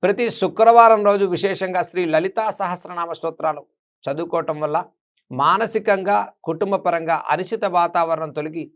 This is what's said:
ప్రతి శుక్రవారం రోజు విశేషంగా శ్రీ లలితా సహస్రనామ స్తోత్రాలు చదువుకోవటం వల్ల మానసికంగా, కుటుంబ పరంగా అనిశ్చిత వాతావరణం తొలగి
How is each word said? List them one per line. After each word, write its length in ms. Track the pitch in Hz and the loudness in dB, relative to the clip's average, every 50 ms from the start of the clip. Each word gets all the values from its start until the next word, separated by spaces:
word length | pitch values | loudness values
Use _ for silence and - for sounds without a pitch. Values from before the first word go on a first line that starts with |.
| - | 2
ప్రతి 220 | 185 - - 240 233 | 0 0 2 -2 -4
శుక్రవారం 680 | - - - 185 - - 220 226 233 233 233 226 226 214 208 | -2 -2 -4 -4 2 4 6 8 8 10 10 8 8 6 4
రోజు 180 | 202 202 202 196 190 175 | 2 2 2 0 0 -2
విశేషంగా 480 | 160 - 202 196 - 190 185 185 180 175 | -2 -2 -2 -2 -2 -6 -4 -2 -4 -4
శ్రీ 200 | 175 - 180 180 165 156 | -4 -4 -4 -2 0 0
లలితా 320 | 160 170 190 190 - 220 220 196 - | 0 0 0 -2 -2 -2 -2 -4 -4
సహస్రనామ 520 | 196 180 180 175 - 175 180 175 170 170 165 | -4 -6 -6 -8 -10 -12 -8 -8 -6 -6 -8
స్తోత్రాలు 500 | 165 - 165 160 _ - 156 151 147 139 _ _ _ _ _ _ _ _ | -8 -8 -8 -8 _ -4 -4 -4 -4 -10 _ _ _ _ _ _ _ _
చదువుకోవటం 520 | 139 139 151 170 165 170 170 165 165 156 151 151 | -8 -6 -6 -6 -4 -4 -4 -4 -4 -6 -4 -4
వల్ల 140 | 151 151 165 180 - _ _ _ _ _ _ _ _ | -2 -2 -2 -4 -4 _ _ _ _ _ _ _ _
మానసికంగా, 880 | 135 127 139 156 175 196 226 214 220 220 - - 202 190 190 190 202 208 202 - - _ _ - | -4 0 2 2 2 2 0 -2 -4 -4 0 0 0 0 0 0 0 0 0 -4 -10 _ _ -8
కుటుంబ 260 | 165 160 202 196 196 | -4 -4 -2 -2 -2
పరంగా 400 | 185 - 180 170 170 165 160 165 156 - - | -2 -2 -2 -2 -2 -2 -2 -2 -2 0 -2
అనిశ్చిత 340 | 147 175 185 180 233 214 208 196 175 | -2 -2 -2 -6 -6 -4 -4 -2 0
వాతావరణం 540 | 180 170 170 170 175 170 165 165 156 160 156 139 | 0 0 2 2 0 0 0 -2 -4 -4 -8 -8
తొలగి 280 | 151 151 156 156 165 170 151 _ | -8 -8 -8 -8 -10 -12 -12 _